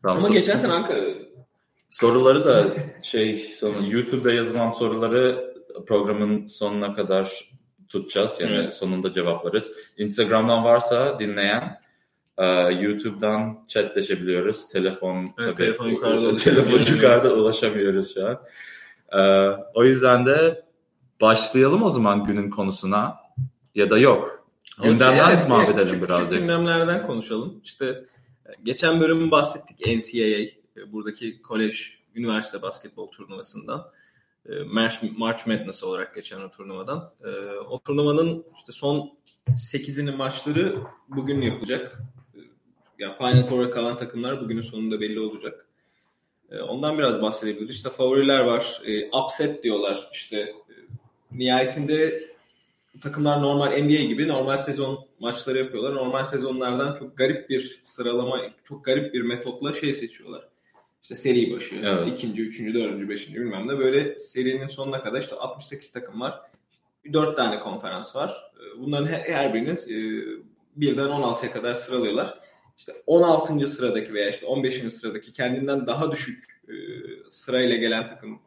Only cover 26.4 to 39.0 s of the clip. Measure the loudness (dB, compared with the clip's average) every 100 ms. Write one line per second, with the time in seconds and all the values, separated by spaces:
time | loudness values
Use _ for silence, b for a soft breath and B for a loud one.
26.4 | 2 2 2 2 2 0 -2 -6 -4 -6
27.4 | -6 -12 -20 -8 -6 -6 b b b b
28.4 | -20 -10 -6 0 2 4 4 4 4 4
29.4 | 2 -4 -14 -6 -2 0 -2 -2 0 0
30.4 | -2 _ _ -20 -14 -10 -10 -10 -12 -12
31.4 | _ -2 -2 -4 -14 -20 _ -8 -4 -4
32.4 | -4 -10 -10 -10 -16 -16 -16 -16 -18 -16
33.4 | -16 -16 -10 -10 -10 b b b b _
34.4 | -12 -10 -4 0 0 -2 -8 -6 -4 -4
35.4 | -4 -4 -4 -10 -8 -6 -8 -12 -16 -16
36.4 | -18 _ -16 -12 -10 -10 -12 _ -12 -10
37.4 | -10 -12 -12 -12 -4 0 2 4 2 -2
38.4 | -10 _ -18 -6 -2 -2